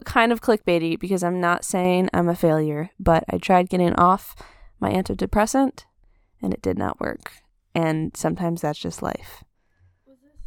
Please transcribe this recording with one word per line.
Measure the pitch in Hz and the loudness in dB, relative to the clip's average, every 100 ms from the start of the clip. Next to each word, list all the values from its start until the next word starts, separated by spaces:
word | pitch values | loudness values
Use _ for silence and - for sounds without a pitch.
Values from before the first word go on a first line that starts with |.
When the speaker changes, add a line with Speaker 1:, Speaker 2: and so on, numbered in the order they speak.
| - | 0
Speaker 1:
kind | 254 233 | 2 2
of | 226 | 2
clickbaity | - 214 - 170 165 165 | 2 2 2 0 0 -4
because | 180 190 | -2 -2
I'm | 175 180 | 0 0
not | 175 175 | 0 0
saying | - 190 180 180 185 | -2 0 2 2 2
I'm | - 175 | 2 0
a | 170 | 2
failure, | 170 156 156 147 165 - | 2 2 0 -4 -8 -4
but | 185 165 - | 2 2 2
I | 175 | -4
tried | - 185 180 | 2 2 4
getting | 180 175 - | 2 2 4
off | 175 196 - - - - - _ | 4 4 -2 -20 -20 -20 -20 _
my | 202 | -2
antidepressant | 185 185 196 190 208 220 269 269 - - _ _ _ _ _ | -2 -2 -4 -2 0 2 2 0 -2 -16 _ _ _ _ _
and | 95 | -6
it | - | -4
did | 95 92 | -4 -2
not | 95 - | -4 -4
work. | - - - - _ _ _ | -6 -8 -14 -20 _ _ _
And | - 165 156 160 - | -2 0 0 -4 -4
sometimes | 160 165 170 170 | -4 -2 -4 -2
that's | 151 151 | -4 -6
just | - - | -8 -8
life. | - - - - - _ _ _ _ _ _ | -8 -8 -12 -20 -20 _ _ _ _ _ _
Speaker 2:
Was | 262 | _
this, | 277 294 | _ -14